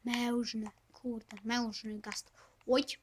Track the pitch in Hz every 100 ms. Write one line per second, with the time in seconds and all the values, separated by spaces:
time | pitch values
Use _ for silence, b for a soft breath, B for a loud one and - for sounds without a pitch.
0 | 240 240 240 240 233 220 208 - _ -
1 | 247 226 - 208 208 240 233 202 220 214
2 | 214 - - B B B - 262 277 -